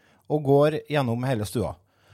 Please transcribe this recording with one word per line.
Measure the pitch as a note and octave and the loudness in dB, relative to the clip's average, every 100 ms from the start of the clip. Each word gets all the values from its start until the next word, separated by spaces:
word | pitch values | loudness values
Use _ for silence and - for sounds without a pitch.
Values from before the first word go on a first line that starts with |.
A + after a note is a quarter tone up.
| _ _ - | _ _ -6
og | D3+ | -2
går | C3+ C#3+ D3+ D#3 - | 2 4 4 0 -4
gjennom | D3 B2+ A#2 B2+ | -2 -2 -2 -2
hele | A#2+ G#2 | -4 -4
stua. | B2 E2 - _ _ _ | -4 -4 -8 _ _ _